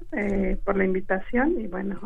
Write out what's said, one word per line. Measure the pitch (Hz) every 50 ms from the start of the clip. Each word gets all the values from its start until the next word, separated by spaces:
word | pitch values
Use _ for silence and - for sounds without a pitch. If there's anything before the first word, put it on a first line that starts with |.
| - - -
eh, | 220 208 202 196 196 190 190 190 - -
por | - 196 196
la | 190
invitación | 190 190 190 - - 190 190 - - - 240 262 311 359 -
y, | 220 -
bueno, | 202 196 196 196 196 196 208